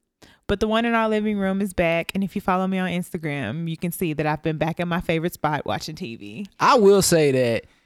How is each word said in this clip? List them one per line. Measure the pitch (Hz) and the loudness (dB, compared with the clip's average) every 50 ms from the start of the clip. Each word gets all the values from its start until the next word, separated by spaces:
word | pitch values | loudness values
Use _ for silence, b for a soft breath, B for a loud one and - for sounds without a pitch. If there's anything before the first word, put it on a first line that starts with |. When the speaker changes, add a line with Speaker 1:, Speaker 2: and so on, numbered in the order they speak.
| _ _ _ b b b b b b | _ _ _ b b b b b b
Speaker 1:
But | - 208 196 | -4 -2 0
the | 226 214 | 0 0
one | 220 226 233 | 2 2 2
in | 233 233 | 2 0
our | 226 220 220 | 0 2 0
living | 220 214 208 214 208 | 0 0 0 0 -2
room | 202 196 190 190 196 | 0 0 -2 0 -2
is | 202 196 180 | -2 -2 -2
back, | - 175 165 165 170 160 - - | 0 0 0 0 -2 -2 -4 -4
and | 196 196 | -4 -4
if | 180 - | -4 -6
you | 202 | -4
follow | - - 185 185 190 | -2 -2 0 0 0
me | 190 190 185 | -2 -2 -2
on | 185 180 | -2 -2
Instagram, | 175 175 170 - - 175 156 151 143 143 - 101 135 165 170 165 | -2 -4 -6 -6 -8 -8 -6 -6 -6 -4 -6 -6 -6 -6 -6 -6
you | 165 | -6
can | - - 175 | -6 -6 -6
see | - - 190 160 151 | -4 -4 -4 -4 -2
that | 147 151 | -2 -2
I've | 151 151 156 | -2 -2 -2
been | - 165 156 | -2 -4 -4
back | 147 160 160 165 - | -2 -2 -4 -2 -4
in | 175 175 | -4 -4
my | 170 175 | -4 -2
favorite | - - 165 160 156 175 - | -2 -2 -2 -2 -2 -4 -4
spot | - - 147 151 135 - | -4 -4 -2 -2 -2 -2
watching | - 104 - - - 156 | -4 -4 -6 -6 -10 -12
T | 147 185 117 113 | -12 -12 -12 -12
V. | - - 101 104 147 208 - _ - | -14 -14 -14 -12 -12 -14 -14 _ 0
Speaker 2:
I | - - 277 | 2 4 6
will | 247 202 196 202 196 | 8 8 8 8 8
say | 170 - 175 165 151 143 | 6 4 4 4 6 4
that | 131 131 127 117 113 104 - _ _ _ _ | 4 4 2 2 0 -2 -4 _ _ _ _